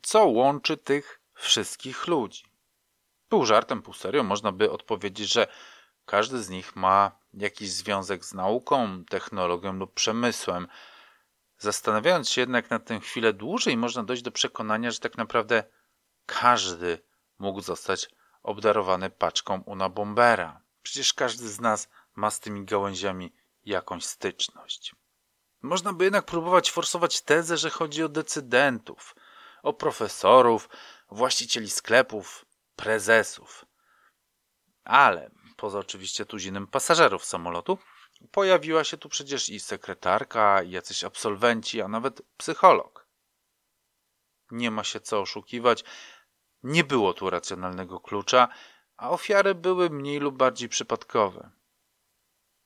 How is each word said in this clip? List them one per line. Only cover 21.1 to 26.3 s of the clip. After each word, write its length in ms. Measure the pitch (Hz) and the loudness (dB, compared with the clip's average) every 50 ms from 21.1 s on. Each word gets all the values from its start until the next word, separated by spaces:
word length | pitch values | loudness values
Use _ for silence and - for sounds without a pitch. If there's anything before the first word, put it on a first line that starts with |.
| - | 0
każdy 360 | - 139 123 113 120 120 110 | 0 -2 -4 -4 -6 -10 -10
z 120 | 101 104 | -10 -2
nas 280 | 120 117 107 104 - - _ - _ _ _ | 0 0 0 0 -4 -10 _ -20 _ _ _
ma 160 | - 104 107 | -4 -4 -4
z 100 | - - | -4 -4
tymi 240 | - 110 104 101 98 | -8 -10 -10 -10 -6
gałęziami 680 | 95 107 101 98 101 95 87 95 98 92 92 92 87 - _ _ _ _ _ _ | -2 -2 0 0 -2 -4 -4 -4 -4 -4 -6 -10 -12 -14 _ _ _ _ _ _
jakąś 400 | 104 101 90 - - 92 85 - | -4 -4 -4 -2 -4 -10 -8 -8
styczność. 920 | - - - - 98 - - - - - - - - - - - - - _ _ _ _ _ _ _ _ _ _ _ _ _ - | -10 -10 -6 -6 -6 -4 -4 -8 -8 -8 -16 -16 -16 -14 -14 -14 -18 -18 _ _ _ _ _ _ _ _ _ _ _ _ _ -8
Można 300 | 131 170 190 175 202 185 | -4 -4 -4 -2 -4 0
by 120 | 165 185 | 2 2
jednak 200 | 196 202 202 - | 2 2 0 -2
próbować 460 | - | -2